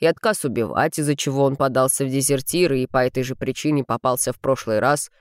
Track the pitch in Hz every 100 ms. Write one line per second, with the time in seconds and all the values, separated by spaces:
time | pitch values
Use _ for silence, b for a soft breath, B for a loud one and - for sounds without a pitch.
0 | 160 175 220 214 143 117 107 67 147 -
1 | 147 147 - 135 139 139 139 131 131 -
2 | 135 135 123 139 - 175 175 135 127 131
3 | 127 - 127 135 127 127 156 147 127 117
4 | 131 123 - 123 - 135 - 107 127 147
5 | - _